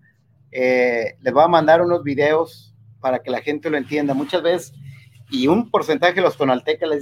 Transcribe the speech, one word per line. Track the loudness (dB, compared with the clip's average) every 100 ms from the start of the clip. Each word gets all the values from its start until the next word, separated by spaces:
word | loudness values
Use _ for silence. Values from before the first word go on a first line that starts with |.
| _ _ _ _ _
eh, | -2 0 2 2 0 -4 -6
les | -2
voy | 4
a | 4
mandar | 4 6 4
unos | 4 -2
videos | -2 0 2 2 -2 -8 -20 _ -20 -8
para | -4 -4
que | -4
la | -6
gente | -4 -6 -4
lo | -4
entienda. | -2 -2 -2
Muchas | -2 -2 -2
veces, | 0 -2 -4 -18 -20 -20 -20 -20 -8
y | -2 0
un | 0 0
porcentaje | -2 -2 0 0
de | 0
los | 0 0
tonaltecas | -2 -2 -2 -4 -4
les | -4